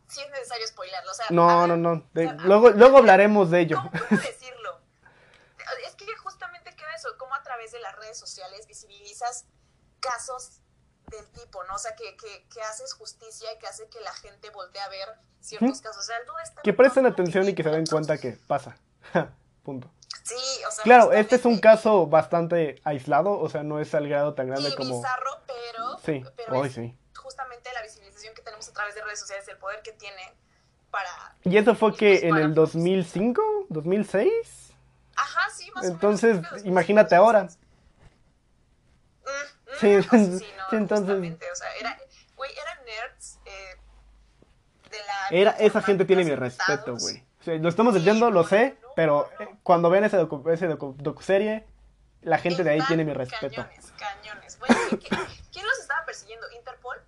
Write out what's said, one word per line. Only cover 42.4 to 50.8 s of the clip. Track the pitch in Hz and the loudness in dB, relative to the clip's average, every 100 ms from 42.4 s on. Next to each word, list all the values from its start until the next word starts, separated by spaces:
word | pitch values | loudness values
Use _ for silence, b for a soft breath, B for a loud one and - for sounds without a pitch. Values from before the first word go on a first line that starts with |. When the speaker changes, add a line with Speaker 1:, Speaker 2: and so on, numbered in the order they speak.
| 269 - | -16 -14
Speaker 1:
eran | 302 339 | -16 -16
nerds, | 240 220 262 _ - - | -16 -14 -14 _ -20 -20
eh, | - 196 190 180 _ _ _ _ _ _ _ _ _ _ _ | -20 -20 -20 -20 _ _ _ _ _ _ _ _ _ _ _
de | - | -14
la | - 202 196 | -10 -8 -2
Speaker 2:
Era, | 185 202 | 2 2
esa | - | 2
Speaker 1:
informática | 214 214 208 | 2 2 0
Speaker 2:
gente | 190 | 0
tiene | 180 185 | 2 2
mi | 165 | 0
Speaker 1:
sentados. | 127 123 - | -2 -6 -6
Speaker 2:
respeto, | - 143 135 117 | -4 -4 -6 -10
güey. | - - _ _ | -10 -12 _ _
O | |
sea, | 170 160 | -8 -4
lo | 170 | -2
estamos | 170 240 | 2 4
Speaker 1:
Sí, | 190 | 4
Speaker 2:
desviando, | 170 220 233 | 4 4 4
lo | 185 | 4
Speaker 1:
no, | 165 | 4
Speaker 2:
sé, | 202 269 - | 2 2 -2
Speaker 1:
no, | - | -8
Speaker 2:
pero, | - 160 147 - - | -2 2 2 0 -8
Speaker 1:
no. | |
Speaker 2:
eh, | 208 - | -18 -4
cuando | - 170 170 | 2 4 4
vean | 190 | 4
ese | 214 202 | 2 0
docu-, | 160 147 156 | 0 -4 -4
ese | 165 180 | -2 -2
docu-, | 147 | -6